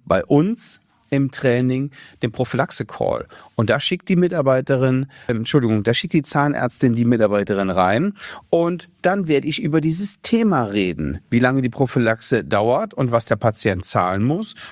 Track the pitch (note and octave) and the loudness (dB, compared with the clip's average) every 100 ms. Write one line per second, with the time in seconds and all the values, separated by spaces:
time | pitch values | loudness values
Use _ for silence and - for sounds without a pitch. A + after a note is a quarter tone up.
0 | - F#2 - C#3+ F#3 A#3 - - _ _ | -2 0 2 2 2 -2 -10 -14 _ _
1 | - C#3 C3+ - C3 B2 B2+ B2+ C#3+ - | -4 -2 -2 -2 0 2 0 -2 -6 -12
2 | - - A#2+ - B2 B2 B2+ - G#2+ - | -20 -6 -4 -2 -4 -2 -2 -4 -8 -4
3 | - - - - - - A#2 A#2 - F3+ | -2 -4 -8 -18 -8 -2 2 2 0 -4
4 | - F3 F3+ F3 C3+ C3 C3 C3 C3 C3 | 0 2 2 2 2 2 2 0 2 0
5 | C#3 - - A2+ A2+ D3+ A#2 A2 G2+ A#2+ | -4 -8 -4 -4 0 2 2 2 0 -2
6 | - D#3 C#3 D3 D3 C#3+ B2 - C3 A#2 | 0 -2 0 0 0 0 -4 0 2 2
7 | A#2 A#2 G#2 G2+ G2 G2 F#2+ F#2 F#2 A2+ | 2 4 2 2 0 0 0 2 2 2
8 | G3 - - - - E3+ E3+ F3+ - _ | 0 -6 -14 -16 0 0 2 -4 -10 _
9 | F3 G3+ D#3+ C#3 C#3+ D3+ E3 D#3 D#3 E3 | -2 0 0 0 0 -4 0 0 0 -2
10 | G3+ - - A3+ A3 D3+ A2 G2+ F#2 D#2 | -4 -6 -2 0 2 2 0 0 -2 -2
11 | D2 D#2 - A#2+ B2+ C3+ B2+ - C3 C3 | -6 -6 -2 2 2 2 -2 -2 0 0
12 | A2+ A2 - A#2 E2+ G2+ A2 C3+ G#3+ - | 0 0 0 0 0 0 2 0 -2 -4
13 | B2+ A#2 - G#2+ A#2 - A2 F#2 - G#2 | 0 0 0 0 -2 0 -2 -2 -2 0
14 | F2+ F#2+ A#2+ E3+ A3 - - | 0 0 -2 -2 -6 -14 -20